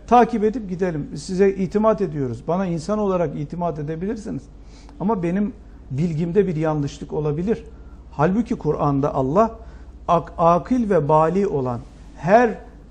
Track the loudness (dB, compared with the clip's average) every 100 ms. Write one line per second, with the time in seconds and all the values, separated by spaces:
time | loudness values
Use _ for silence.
0 | 4 6 6 2 0 -2 -6 -4 -2 -2
1 | -6 -10 -4 2 2 2 -2 2 2 2
2 | -2 -2 -4 -4 -2 -2 -2 -4 -4 -2
3 | 0 0 -2 -4 -8 -4 -4 -4 -6 -6
4 | -6 -6 -8 -10 -12 -18 -20 -20 -18 -6
5 | -2 0 0 -2 -2 -6 -18 -20 -8 -4
6 | -2 -2 0 2 2 0 -2 -2 -4 -6
7 | -8 -4 -2 -2 -2 -4 -6 -18 -20 -20
8 | -10 0 2 2 -2 -2 -2 0 0 2
9 | 0 0 2 2 2 -2 -16 -18 -20 -8
10 | 0 0 0 2 4 4 2 0 2 2
11 | 4 4 4 2 0 0 -2 -6 -10 -18
12 | -20 -8 4 6 6 0 -12 -20 -6